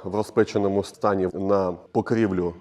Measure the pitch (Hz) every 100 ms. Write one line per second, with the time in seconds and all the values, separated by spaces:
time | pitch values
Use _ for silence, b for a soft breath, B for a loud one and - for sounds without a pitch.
0 | 98 101 107 - 107 107 101 98 95 -
1 | 104 98 92 95 98 101 92 87 - 113
2 | 107 117 110 92 87 85